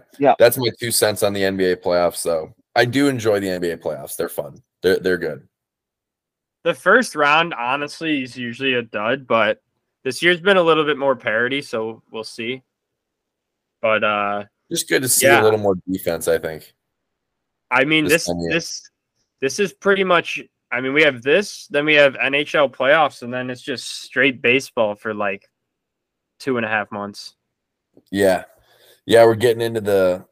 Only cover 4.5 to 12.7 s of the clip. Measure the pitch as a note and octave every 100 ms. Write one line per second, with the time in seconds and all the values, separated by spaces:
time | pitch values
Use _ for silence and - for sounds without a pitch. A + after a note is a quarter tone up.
4.5 | C#2 _ _ F2+ F#2 F#2 F2+ E2 C2+ _
5.5 | _ _ _ _ _ _ _ _ _ _
6.5 | _ E3 D#3 F3+ A3+ B3 D3+ D3 D3+ E3+
7.5 | A#2+ A#2+ C#3 D3 - E3 D3 B2+ B2 A#2+
8.5 | A#2 C3+ B2 A2+ G#2+ G#2+ C3+ B2+ A#2 G#2+
9.5 | G#2+ _ _ _ _ C3 B2+ E3+ F3 F3
10.5 | F#3+ E3 D#3 D3+ C3+ C#3 B2 A#2 A2 B2
11.5 | C#3 C#3 A#2 A2 A2+ _ A2 A2 - A#2
12.5 | C3 _